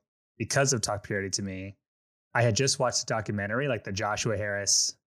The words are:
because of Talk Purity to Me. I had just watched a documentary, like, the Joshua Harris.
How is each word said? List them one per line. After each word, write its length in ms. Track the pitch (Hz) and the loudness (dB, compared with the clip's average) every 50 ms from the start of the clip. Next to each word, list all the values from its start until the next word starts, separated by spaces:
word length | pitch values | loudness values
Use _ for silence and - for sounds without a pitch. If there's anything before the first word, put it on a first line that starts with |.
| _ _ _ _ _ _ _ - | _ _ _ _ _ _ _ -6
because 340 | 117 - - 139 139 135 | -4 0 2 2 4 4
of 100 | - 113 | 2 0
Talk 220 | - - 104 101 - | 0 -2 -4 -4 -4
Purity 280 | - 110 101 98 98 | -4 -4 -4 -2 -2
to 100 | 92 - | -4 -4
Me. 340 | 98 98 95 92 95 98 98 - _ _ _ _ _ _ _ _ _ _ - | -4 -6 -6 -8 -10 -10 -12 -16 _ _ _ _ _ _ _ _ _ _ 2
I 80 | 120 120 | 4 4
had 120 | 120 107 | 4 4
just 220 | 98 131 135 - - | 4 4 2 2 2
watched 240 | 131 123 - - - | 2 2 0 0 -2
a 20 | - | -2
documentary, 600 | 123 113 104 - 107 104 101 101 110 123 143 139 | -2 -2 -2 -2 -2 -2 -2 -2 -2 -2 0 0
like, 160 | 123 104 - | -2 -2 -4
the 80 | - | -6
Joshua 460 | 98 98 110 104 107 104 - 120 107 98 | -4 -2 -2 -2 -2 0 0 0 0 0
Harris. 580 | 104 104 101 101 101 98 - - - - - _ _ _ | 0 -2 -2 -2 0 2 2 2 2 0 -2 _ _ _